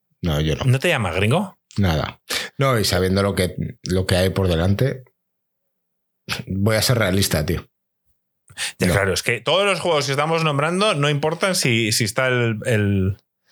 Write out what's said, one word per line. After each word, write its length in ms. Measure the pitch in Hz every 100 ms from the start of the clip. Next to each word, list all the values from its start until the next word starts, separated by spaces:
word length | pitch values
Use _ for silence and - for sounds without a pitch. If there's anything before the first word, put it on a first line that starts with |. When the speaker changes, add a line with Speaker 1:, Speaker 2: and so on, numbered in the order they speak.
| _ _
Speaker 1:
No, 200 | 170 151
yo 140 | 156 147
no. 80 | 135
Speaker 2:
¿No 140 | 131
te 100 | 180
llama, 220 | 147 95
gringo? 460 | 82 104 156 202 - _ -
Speaker 1:
Nada. 440 | 95 78 - - - - - -
No, 220 | 135 120
y 60 | 95
sabiendo 360 | 90 92 95
lo 120 | 98 92
que, 200 | 90 - - -
lo 220 | - 92 90
que 100 | 90
hay 140 | 92
por 180 | 92 92
delante, 560 | 82 90 101 131 - - _ _ _ _ _ _ _ _ _ _ _ - - -
voy 280 | 95 101 110
a 60 |
ser 180 | - 117
realista, 460 | 104 95 95 80 76
tío. 220 | 78 - _ _ _ _ _ _ _ _ - - -
Speaker 2:
Ya, 80 | 92
Speaker 1:
No. 60 |
Speaker 2:
claro, 200 | 92 98
es 80 | 87
que 180 | - 117
todos 240 | - 170 202
los 140 | 180
juegos 240 | 170 156 135
que 60 |
estamos 320 | 139 151 165
nombrando 500 | 160 139 151 180 214
no 160 | 170 143
importan 460 | 147 156 165 196 185
si, 360 | 139 113 113
si 140 | 110 110
está 220 | - 131
el, 320 | 127 117 107 107
el, 520 | 110 101 98 95 98 _ _ _